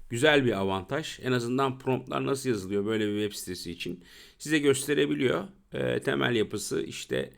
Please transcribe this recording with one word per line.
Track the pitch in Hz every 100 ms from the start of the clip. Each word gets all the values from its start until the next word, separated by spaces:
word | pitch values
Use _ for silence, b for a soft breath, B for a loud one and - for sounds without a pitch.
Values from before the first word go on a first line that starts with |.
| -
güzel | 117 151 147 123
bir |
avantaj. | 98 95 95 92 139 156 -
En | 127
azından | 127 117 127 139 131
promptlar | - 131 131 139 135
nasıl | 135 131
yazılıyor | 107 92 101 104
böyle | 110 107
bir | 104
web | 104 -
sitesi | - 90 87
için | 87 87 87 B B B B
size | 147 156
gösterebiliyor. | 143 135 - 147 147 147 123 156 196 - _
E, | 131 127 123
temel | - 139 127 117
yapısı | 101 107 - 78
işte, | - - - 65 67